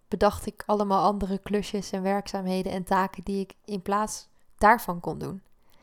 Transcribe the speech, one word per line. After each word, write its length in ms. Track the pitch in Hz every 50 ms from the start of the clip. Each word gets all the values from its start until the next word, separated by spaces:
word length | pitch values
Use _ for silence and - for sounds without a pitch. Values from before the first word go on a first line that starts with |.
| _ _
bedacht 380 | - 175 208 208 - - -
ik 180 | 214 - - -
allemaal 400 | - 214 208 208 196 196 190 165
andere 320 | 202 208 202 202 185 196 190
klusjes 540 | - 202 202 208 190 - - 202 180 -
en 100 | - 190
werkzaamheden 680 | 185 190 196 202 196 - - 196 190 185 185 185 185 190
en 120 | - 185 180
taken 400 | - 190 185 190 190 - 190 175
die 160 | - 196 196
ik 160 | 190 - - - _
in 160 | - 208 185
plaats 460 | - - 196 208 214 214 - - - - _ _ - - - -
daarvan 420 | 202 208 240 233 - - 175 175
kon 180 | - 160 143 147
doen. 240 | 147 139 180 196 - _ - _ _ _ - _